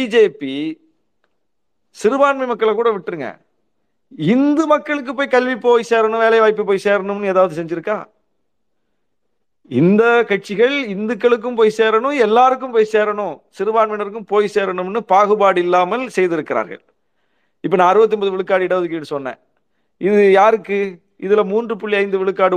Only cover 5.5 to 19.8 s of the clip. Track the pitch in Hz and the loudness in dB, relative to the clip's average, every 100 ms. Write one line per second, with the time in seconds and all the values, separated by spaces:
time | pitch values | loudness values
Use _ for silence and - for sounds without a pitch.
5.5 | 233 247 240 - 226 220 226 226 226 220 | -2 2 2 2 0 0 2 2 4 2
6.5 | 208 196 196 202 202 196 202 202 185 185 | 2 -2 -2 0 0 -2 -6 -2 2 2
7.5 | 156 160 165 208 202 - _ _ _ _ | -2 -8 -8 -6 -8 -8 _ _ _ _
8.5 | _ _ _ _ _ _ _ _ _ _ | _ _ _ _ _ _ _ _ _ _
9.5 | _ - 127 175 208 233 240 220 196 196 | _ -6 0 2 4 4 2 0 -4 -4
10.5 | 196 247 285 220 190 214 247 247 233 247 | 0 0 0 -6 -6 -6 -2 0 0 -2
11.5 | 226 220 214 220 220 269 294 214 233 254 | 0 2 2 0 2 0 0 2 4 4
12.5 | 254 254 226 214 214 208 208 185 - _ | 2 -2 0 0 0 0 -4 -8 -10 _
13.5 | - 202 220 214 208 202 220 196 208 202 | -8 -2 0 0 -2 -8 -10 -2 0 0
14.5 | 208 190 180 185 220 220 190 202 208 196 | -2 -6 -6 -6 -6 0 2 2 2 2
15.5 | 180 175 180 180 233 247 190 185 165 135 | 2 2 2 0 -4 -4 -2 0 -2 -4
16.5 | 120 98 - _ _ _ _ _ _ _ | -4 -6 -12 _ _ _ _ _ _ _
17.5 | _ 156 185 180 202 220 208 196 190 190 | _ -2 2 4 4 2 2 -4 -4 -2
18.5 | 185 180 185 170 165 143 143 131 - _ | -2 0 -2 -4 -8 -8 -10 -10 -14 _
19.5 | _ _ _ | _ _ _